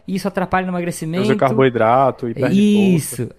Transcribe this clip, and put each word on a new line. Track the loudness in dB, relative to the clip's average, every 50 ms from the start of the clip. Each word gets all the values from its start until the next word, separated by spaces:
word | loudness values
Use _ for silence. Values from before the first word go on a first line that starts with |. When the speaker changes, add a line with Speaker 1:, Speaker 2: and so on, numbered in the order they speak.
| _ -8
Speaker 1:
e | -6
isso | -6 -6 -6
atrapalha | -4 -4 -4 -2 -2 -2 -2
no | -2
emagrecimento. | -4 -4 -4 -6 -6 -8 -8 -6 -4 -2 0
Speaker 2:
Usa | 0 0
carboidrato | 2 0 0 2 2 2 2 2 2 2 2 4 4 2 2 0 -2 -6 -8
e | -6
perde | -4 -2 0 2 2 4 4 4 4 4 2 2
Speaker 1:
Isso. | 0 -2 -4 -8 -8
Speaker 2:
força. | -10 -10 -10